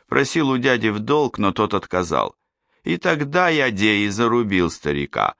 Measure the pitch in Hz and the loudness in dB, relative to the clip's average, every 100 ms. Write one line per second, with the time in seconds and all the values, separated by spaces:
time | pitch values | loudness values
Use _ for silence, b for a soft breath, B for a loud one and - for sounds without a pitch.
0 | _ - 139 165 139 131 131 123 113 104 | _ -2 0 0 0 0 0 2 0 -2
1 | 110 151 135 - 98 92 104 101 - 92 | 0 0 0 0 -2 0 0 -2 -2 -4
2 | 85 71 50 - _ _ _ _ - 175 | 0 -2 -2 -8 _ _ _ _ -6 -2
3 | 180 156 143 175 180 156 127 98 107 104 | 0 -2 0 0 2 2 0 2 2 2
4 | 104 98 120 120 110 92 85 - 73 73 | 0 0 2 2 2 2 0 -2 -4 -2
5 | 69 55 50 | -2 -2 -2